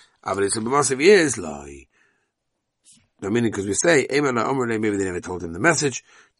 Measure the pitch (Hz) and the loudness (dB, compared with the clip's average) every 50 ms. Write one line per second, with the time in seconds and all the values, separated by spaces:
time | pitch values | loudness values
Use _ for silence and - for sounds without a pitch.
0 | - _ _ _ - 98 98 98 101 98 98 110 110 117 135 143 151 - 135 127 | -20 _ _ _ -6 -4 -2 0 0 0 0 -2 -4 0 0 0 2 0 0 2
1 | 147 185 214 190 165 143 117 113 87 78 73 71 71 69 69 69 67 _ _ _ | 6 6 6 6 6 4 0 -4 -6 -8 -10 -10 -12 -14 -18 -18 -20 _ _ _
2 | _ _ _ _ _ _ _ _ _ _ _ _ _ _ _ _ _ _ - _ | _ _ _ _ _ _ _ _ _ _ _ _ _ _ _ _ _ _ -20 _
3 | _ _ _ - - 98 107 120 120 110 101 101 98 104 98 - - 170 170 139 | _ _ _ -10 -6 -2 0 0 0 0 -2 -2 -4 -4 -2 0 2 4 4 4
4 | 123 - - 143 147 139 123 120 110 - 139 135 123 117 113 107 107 107 101 98 | 2 2 0 0 0 0 0 0 0 0 0 -2 -2 -2 -2 -2 0 0 0 0
5 | 98 95 90 87 80 - 90 87 87 85 82 87 113 170 165 131 151 143 123 - | -2 -2 -4 -6 -8 -8 -10 -8 -8 -10 -8 -2 0 0 0 2 0 -4 -4 -6
6 | - _ - - - _ _ _ | -14 _ -20 -20 -20 _ _ _